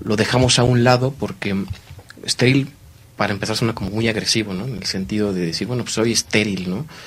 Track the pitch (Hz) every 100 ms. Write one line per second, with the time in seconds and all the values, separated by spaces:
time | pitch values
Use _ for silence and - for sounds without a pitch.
0 | 110 107 104 123 127 - 120 123 123 127
1 | 131 139 104 - 101 98 95 - - -
2 | - - - - 127 135 135 - - -
3 | - - 104 101 95 110 113 113 98 107
4 | 113 107 92 113 101 92 123 107 - 95
5 | 135 107 104 95 85 80 104 123 110 -
6 | 117 113 - 110 107 95 90 95 156 -